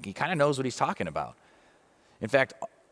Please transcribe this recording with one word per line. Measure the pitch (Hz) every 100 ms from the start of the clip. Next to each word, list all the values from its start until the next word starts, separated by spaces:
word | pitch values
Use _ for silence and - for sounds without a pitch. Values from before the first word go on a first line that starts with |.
he | 98
kinda | - 147 180
knows | 147 135
what | 127
he's | -
talking | 143 196 87
about. | 76 64 - _ _ _ _ _ _ _ -
In | 107
fact, | 139 131 - - _ _